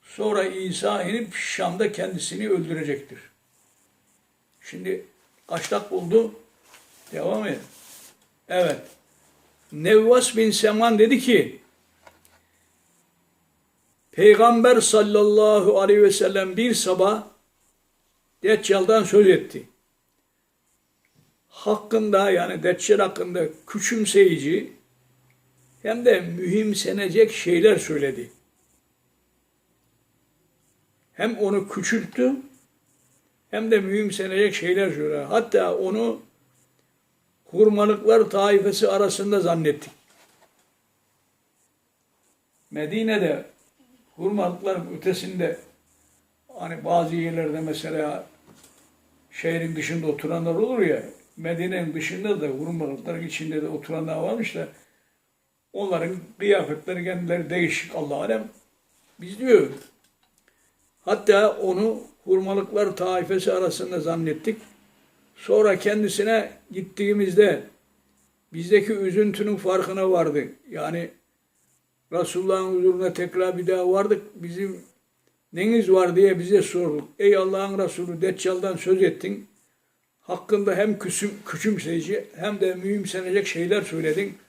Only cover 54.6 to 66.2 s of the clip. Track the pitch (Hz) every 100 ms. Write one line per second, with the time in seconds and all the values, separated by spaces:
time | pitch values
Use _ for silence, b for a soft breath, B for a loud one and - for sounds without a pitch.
54.6 | 160 b b b b b _ _ _ _
55.6 | _ 190 202 170 170 185 - - 202 196
56.6 | 143 151 - 180 175 180 175 175 156 175
57.6 | 170 - - 165 147 143 196 220 214 _
58.6 | _ _ _ _ _ _ 175 202 262 208
59.6 | 135 - - _ _ _ _ _ _ _
60.6 | _ _ _ _ - 208 - 196 214 -
61.6 | 190 185 220 220 - _ - 190 190 196
62.6 | 196 202 202 170 180 180 175 196 202 185
63.6 | 190 - 185 175 156 165 160 151 226 214
64.6 | - _ _ _ _ _ _ _ - 208
65.6 | 214 190 208 214 208 185